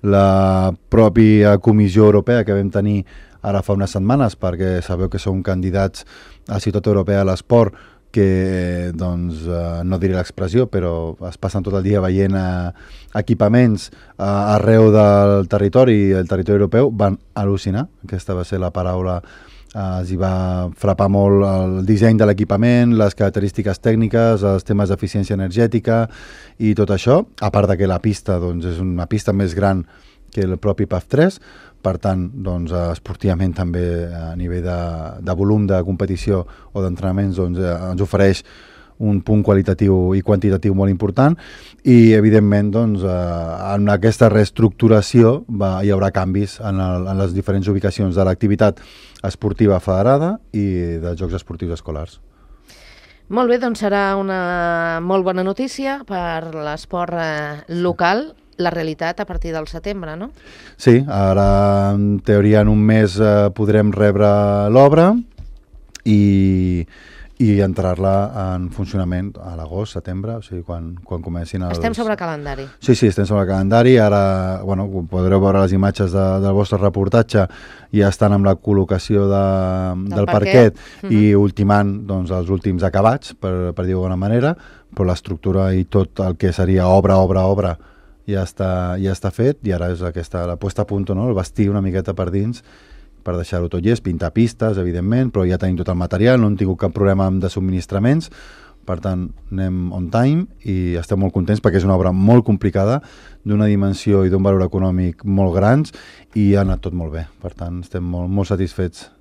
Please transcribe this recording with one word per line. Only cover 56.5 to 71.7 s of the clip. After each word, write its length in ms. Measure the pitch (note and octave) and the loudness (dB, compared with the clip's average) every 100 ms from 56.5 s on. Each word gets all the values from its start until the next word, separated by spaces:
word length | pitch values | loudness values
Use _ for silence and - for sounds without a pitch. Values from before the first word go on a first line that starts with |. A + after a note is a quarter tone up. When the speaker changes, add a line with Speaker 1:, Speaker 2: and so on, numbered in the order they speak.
Speaker 2:
l'esport, 600 | D#3 D3+ D#3 - F3+ F3 | -10 -10 -10 -8 -8 -6
eh, 500 | E3+ D#3+ D3+ D3 D3 - | -6 -6 -6 -8 -12 -10
local, 640 | E3+ F3+ E3+ F3 G#3+ D#4 - _ - | -4 -4 0 0 0 -4 -16 _ -6
la 140 | F3 | -4
realitat 480 | E3+ D#3+ D3+ E3 F3 | -4 -8 -6 -8 -8
a 60 | G3+ | -8
partir 260 | F3+ E3+ | -8 -8
del 140 | D#3+ D#3 | -8 -10
setembre, 480 | E3 G3+ G3+ D#3+ D#3+ | -12 -10 -10 -12 -12
no? 140 | A#3 - - - - - | -14 -16 -20 -20 -20 -2
Speaker 1:
Sí, 260 | - A#2+ C#3+ | 4 4 4
ara, 840 | G2 G2 F#2+ G2 G2 G2+ G2+ G2 | 0 2 4 4 4 4 2 0
en 280 | G2+ G2+ G2+ | 0 0 -2
teoria, 420 | - G2+ G2+ G#2+ | 2 4 6 4
en 60 | G#2 | 4
un 120 | G#2+ | 4
mes, 380 | G#2+ A2 G#2+ F#2+ | 4 4 2 2
eh, 300 | G#2+ G#2 G2+ | 2 4 2
podrem 380 | G2 G#2 G#2+ G#2 | 0 0 2 2
rebre 380 | G2 G#2 G2+ G#2 G2+ G#2 G2+ G#2 | 2 2 4 4 4 2 0 4
l'obra 400 | B2 C#3 D#3 F3 A#3+ A#3 - - - _ - - - | 6 6 6 4 2 -6 -18 -20 -20 _ -20 -20 -8
i, 800 | A2 G#2 G2+ G2 F#2+ F#2+ F#2 F2+ E2 - - - - _ | 0 2 4 2 2 0 0 -4 -6 -16 -20 -20 -20 _
i 120 | A2+ G2+ | 0 2
entrar-la 540 | G2 E2 F#2 F2+ G2 G2 G2+ G#2+ F#2+ | 0 0 -4 -2 0 0 -2 -6 -6
en 160 | F2+ F2+ | -6 -8
funcionament 640 | - G2 G2 F2+ F2+ G2 - | -8 -8 -4 -4 -4 -8 -12
a 160 | F2+ E2+ | -16 -14
l'agost, 340 | D#2 F2 G#2+ F#2 | -10 -10 -8 -10
setembre, 400 | - F#2 G#2 A#2 | -10 -10 -10 -12
o 40 | |
sigui, 200 | - F2+ | -12 -14
quan, 300 | E2+ E2+ E2 F2 | -12 -12 -12 -16
quan 160 | - F2 | -10 -10
comencin 460 | E2+ E2+ E2 F#2+ | -8 -10 -8 -8
els 100 | F2+ | -6